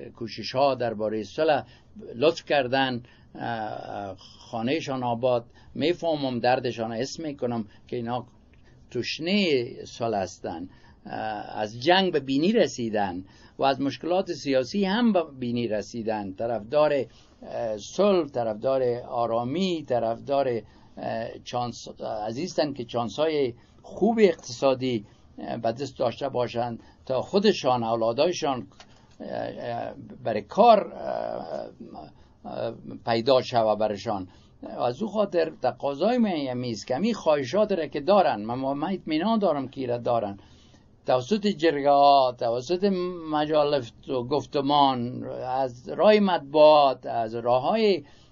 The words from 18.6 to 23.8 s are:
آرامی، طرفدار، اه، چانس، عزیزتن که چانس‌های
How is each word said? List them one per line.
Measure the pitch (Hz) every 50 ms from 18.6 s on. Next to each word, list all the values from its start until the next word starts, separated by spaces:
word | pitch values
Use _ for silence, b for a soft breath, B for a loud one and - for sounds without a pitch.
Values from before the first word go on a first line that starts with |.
| 131 131 135 135 127 120 120 123 123 135
آرامی، | 131 120 117 110 113 117 120 123 143 175 196 185 175 156 135 -
طرفدار، | 127 117 113 113 117 113 117 131 139 139 135 127 120 110 - b b b b b b
اه، | - - 120 117 113 113 120 - - -
چانس، | - 123 123 123 120 117 - - - - - - 123 113 107 104
عزیزتن | 113 113 127 170 185 - 175 156 147 -
که | - 120
چانس‌های | - - 120 117 107 101 143 156 160 156 147 135 120 - b b b b b